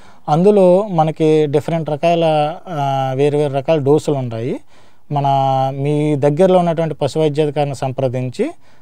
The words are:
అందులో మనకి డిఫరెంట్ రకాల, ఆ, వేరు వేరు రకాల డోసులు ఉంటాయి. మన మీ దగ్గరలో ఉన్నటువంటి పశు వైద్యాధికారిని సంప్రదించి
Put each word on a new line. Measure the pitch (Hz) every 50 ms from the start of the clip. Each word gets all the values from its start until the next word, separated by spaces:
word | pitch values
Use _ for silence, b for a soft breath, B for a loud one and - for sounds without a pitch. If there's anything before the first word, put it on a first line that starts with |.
| b b b b - -
అందులో | 151 160 180 208 214 202 190 180 180 190 214 214
మనకి | 180 165 156 160 156 - 165 156 156 156 151
డిఫరెంట్ | 147 139 151 - - 165 165 160 147
రకాల, | 151 143 - 170 175 170 165 160 156 151 151 151 170 190 - 190
ఆ, | 175 147 139 139 139 135 135 131 131
వేరు | 131 143 147 143 147
వేరు | 151 143 131
రకాల | 139 135 - 165 156
డోసులు | 135 139 151 156 - - 147
ఉంటాయి. | 135 131 120 113 113 117 135 196 311 b b b b b b b b b - 147
మన | 143 139 139 139 135 135 135 135 135 135 135 139
మీ | 139 139 147 147 147 151 151 151
దగ్గరలో | 139 131 147 147 147 190 185 185 180
ఉన్నటువంటి | 175 170 165 160 165 156 147
పశు | - 151 135 - 160
వైద్యాధికారిని | 160 156 143 151 156 147 139 151 147 143 135
సంప్రదించి | - - 131 123 - 135 127 117 131 127 127 - - 220 320 349 b b b b b